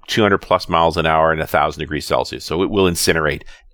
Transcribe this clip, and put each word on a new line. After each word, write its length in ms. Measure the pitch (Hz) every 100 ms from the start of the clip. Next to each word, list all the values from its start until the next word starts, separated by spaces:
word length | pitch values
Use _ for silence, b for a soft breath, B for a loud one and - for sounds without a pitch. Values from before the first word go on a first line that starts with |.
| -
two 140 | -
hundred 160 | 104 95
plus 280 | - 90 -
miles 300 | 85 82 82
an 80 | 80
hour 260 | 80 80
and 80 | 80
a 80 | 78
thousand 320 | 78 76 78
degrees 240 | 76 76 -
Celsius. 380 | 65 64 60
So 200 | - 80
it 60 | 92
will 160 | 101 92
incinerate 540 | 85 - 80 78 73 - b b